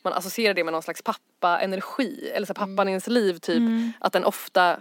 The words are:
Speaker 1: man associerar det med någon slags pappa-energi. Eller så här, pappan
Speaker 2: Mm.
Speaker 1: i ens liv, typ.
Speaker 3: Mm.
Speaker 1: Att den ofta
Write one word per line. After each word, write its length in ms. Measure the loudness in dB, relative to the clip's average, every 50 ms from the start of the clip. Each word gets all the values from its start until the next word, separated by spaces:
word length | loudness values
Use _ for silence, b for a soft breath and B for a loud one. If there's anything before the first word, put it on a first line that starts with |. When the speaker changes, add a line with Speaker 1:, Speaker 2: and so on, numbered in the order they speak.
| B
Speaker 1:
man 100 | -2 -2
associerar 420 | -2 -4 -4 -4 0 2 2 2
det 100 | 2 0
med 80 | 0 -2
någon 100 | -4 -4
slags 200 | -6 -10 -6 -4
pappa-energi. 1300 | -4 -4 -4 _ _ _ 0 2 2 2 2 0 -2 -2 -4 -6 -8 -2 -2 -2 -2 -2 -8 -10 -6 -4
Eller 120 | -4 -4
så 40 | -4 -4
här, 20 |
pappan 180 | -6 -6 -4 0
Speaker 2:
Mm. 160 | 0 0 2
Speaker 1:
i 20 |
ens 160 | 2 -2 -2
liv, 320 | 0 2 2 2 2 0 -2
typ. 180 | -2 0 2
Speaker 3:
Mm. 360 | 2 2 2 2 2 0 -2 -4 -2
Speaker 1:
Att 120 | -4 0 0
den 120 | 2 2
ofta 520 | 2 -2 -2 -10 -2 2 4 4 4 4 0